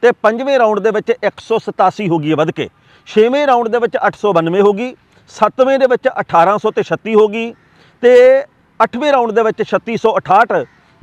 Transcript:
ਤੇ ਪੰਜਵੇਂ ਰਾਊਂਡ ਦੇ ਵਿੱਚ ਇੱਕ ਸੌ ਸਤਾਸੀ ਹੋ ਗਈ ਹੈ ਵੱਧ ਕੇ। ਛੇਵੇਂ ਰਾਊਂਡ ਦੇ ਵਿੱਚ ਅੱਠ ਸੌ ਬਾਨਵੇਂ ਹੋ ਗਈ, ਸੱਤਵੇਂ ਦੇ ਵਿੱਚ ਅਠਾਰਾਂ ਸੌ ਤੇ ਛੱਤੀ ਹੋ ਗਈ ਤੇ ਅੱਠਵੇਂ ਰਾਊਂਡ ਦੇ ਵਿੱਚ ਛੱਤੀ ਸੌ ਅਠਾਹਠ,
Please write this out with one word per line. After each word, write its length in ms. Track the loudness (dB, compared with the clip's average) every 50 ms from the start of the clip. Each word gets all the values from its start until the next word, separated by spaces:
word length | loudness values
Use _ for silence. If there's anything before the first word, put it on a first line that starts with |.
ਤੇ 100 | 0 0
ਪੰਜਵੇਂ 480 | 0 0 -2 -2 -2 -2 -2 -2 0 2
ਰਾਊਂਡ 200 | 2 0 0 0
ਦੇ 120 | -2 -2
ਵਿੱਚ 180 | -2 -2 -4 -4
ਇੱਕ 300 | -4 -4 -4 -6 -6 -8
ਸੌ 180 | -6 -6 -6
ਸਤਾਸੀ 520 | -4 -4 -6 -2 0 0 0 0 -2 -4 -2
ਹੋ 80 | -2
ਗਈ 140 | -2 -2 -2
ਹੈ 40 | -2
ਵੱਧ 160 | -2 -2 -2
ਕੇ। 180 | -4 -8 -10 -12 -14 _ _ _ _ _ _
ਛੇਵੇਂ 420 | -2 0 2 2 2 2 0 0
ਰਾਊਂਡ 200 | 0 0 0 0
ਦੇ 120 | -2 -2 -2
ਵਿੱਚ 180 | -2 -4 -4 -2 -4
ਅੱਠ 80 | -4 -4
ਸੌ 180 | -2 -2 0 0
ਬਾਨਵੇਂ 280 | 0 0 0 0 2
ਹੋ 120 | 2 2 0
ਗਈ, 220 | -2 -6 -10 -12 -16 _ _ _ _ _
ਸੱਤਵੇਂ 520 | _ -4 -2 -2 -2 0 0 2 2 2 2
ਦੇ 60 | 2
ਵਿੱਚ 240 | 2 0 0 -2 -4 -4 -4
ਅਠਾਰਾਂ 380 | -4 0 2 2 2 2 0
ਸੌ 140 | 0 -2 -4
ਤੇ 120 | -4 -4 -4
ਛੱਤੀ 320 | -4 -6 -8 -4 0 2
ਹੋ 120 | 2 2
ਗਈ 260 | 2 0 -6 -8 -8 -12 _ _ _ _ _ _ _ _ _
ਤੇ 420 | 2 4 6 6 6 6 4 2 -2 -6 _ _ _ _ _ -4 -4
ਅੱਠਵੇਂ 280 | -2 -2 -4 -2 0
ਰਾਊਂਡ 200 | 0 0 0 -2
ਦੇ 120 | -2 -2 -2
ਵਿੱਚ 200 | -2 -4 -6 -6
ਛੱਤੀ 340 | -4 -4 -6 -4 -6 -6
ਸੌ 200 | -2 -2 -2 -2
ਅਠਾਹਠ, 480 | -2 -2 2 2 2 2 2 0 -4 -4 -6 _ _ _ _ _ _